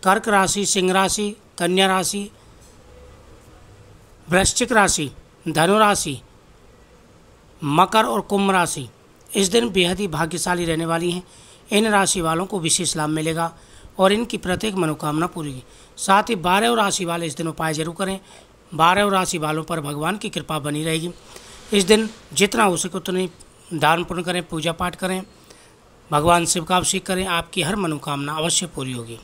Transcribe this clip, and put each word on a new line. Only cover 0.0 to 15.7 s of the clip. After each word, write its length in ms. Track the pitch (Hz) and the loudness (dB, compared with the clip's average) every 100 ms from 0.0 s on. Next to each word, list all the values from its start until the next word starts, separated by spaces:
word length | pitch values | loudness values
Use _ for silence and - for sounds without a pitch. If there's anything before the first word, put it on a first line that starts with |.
कर्क 240 | 190 202 226 | 4 2 4
राशि, 380 | 202 190 202 196 | 2 2 0 0
सिंह 260 | 202 185 | 0 2
राशि, 440 | 190 190 - 208 214 - - | 2 2 0 -4 -6 -18 -4
कन्या 280 | 175 185 190 | 0 4 4
राशि, 440 | 185 175 202 202 - - - - - - - - - - - - - - - - - - - - | 2 -2 -6 -8 -14 -20 -20 -20 -20 -20 -20 -20 -20 -20 -20 -20 -20 -20 -20 -20 -20 -20 -20 0
वृश्चिक 440 | 180 190 - 247 | 2 2 0 2
राशि, 380 | 233 190 - 143 - - - - | 4 4 2 -4 -8 -20 -12 -4
धनु 300 | 147 165 208 | 0 4 4
राशि, 420 | 214 196 160 131 - - _ - - - - - - - - _ _ - | 4 2 -2 -8 -12 -20 _ -20 -20 -20 -20 -20 -20 -20 -20 _ _ -10
मकर 400 | 147 151 185 220 | -2 2 4 4
और 160 | 233 226 | 2 -2
कुंभ 300 | - 202 196 | 0 0 2
राशि 380 | 185 170 - 123 - _ _ - | 2 0 -4 -12 -18 _ _ -6
इस 140 | - 190 | -2 2
दिन 200 | 226 233 | 2 2
बेहद 300 | 190 175 185 | 2 2 0
ही 100 | 202 | -2
भाग्यशाली 560 | 156 165 165 185 175 | -2 -2 -2 -2 -2
रहने 220 | 170 160 165 | 0 -2 -2
वाली 240 | 165 175 | -2 -2
हैं। 120 | 175 - - - - - | -4 -10 -20 -20 -20 -2
इन 160 | 208 220 | 0 4
राशि 320 | 208 190 196 | 2 2 0
वालों 260 | 165 160 190 | 0 -2 -2
को 140 | 202 | -4
विशेष 360 | 160 - 170 160 | -2 0 -2 -2
लाभ 120 | 151 | -2
मिलेगा 500 | 156 156 160 165 - - - - - | -2 -2 -2 -4 -6 -20 -20 -20 2
और 140 | 190 | 4
इनकी 240 | 208 233 220 | 4 0 -6
प्रत्येक 380 | 180 180 220 | -4 -2 -2
मनोकामना 520 | 190 160 147 156 151 170 | -2 -2 -2 -4 -2 -2
पूरी 220 | 175 147 | -4 -10
होगी। 140 | 131 - | -10 -16